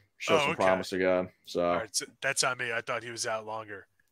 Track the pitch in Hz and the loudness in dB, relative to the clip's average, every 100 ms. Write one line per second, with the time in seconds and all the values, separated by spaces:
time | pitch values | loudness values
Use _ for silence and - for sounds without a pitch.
0 | _ _ - 160 143 165 95 95 92 95 | _ _ 2 4 4 4 4 4 0 0
1 | 92 90 92 - - 87 87 87 110 - | 2 2 0 -8 -6 0 2 0 -2 -4
2 | - _ 131 139 143 127 123 117 117 120 | -6 _ -2 0 0 -2 -4 -4 -4 -6
3 | 117 113 117 110 107 110 107 98 - _ | -6 -6 -4 -4 -4 -10 -10 -14 -16 _
4 | _ | _